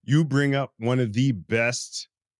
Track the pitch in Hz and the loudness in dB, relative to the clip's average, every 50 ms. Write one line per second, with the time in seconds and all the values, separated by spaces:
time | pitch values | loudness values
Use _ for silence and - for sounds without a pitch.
0 | _ - 135 151 165 147 131 139 143 139 139 139 139 - - _ 113 120 127 127 | _ 2 2 2 2 2 2 2 2 2 0 0 -2 -6 -8 _ -2 0 2 2
1 | 127 113 101 117 131 139 123 92 80 - 110 113 117 120 123 - - - - - | 0 0 0 0 2 2 0 -2 -4 -4 -2 0 0 0 -2 -4 -8 -10 -12 -14
2 | - - _ _ _ _ _ _ | -14 -14 _ _ _ _ _ _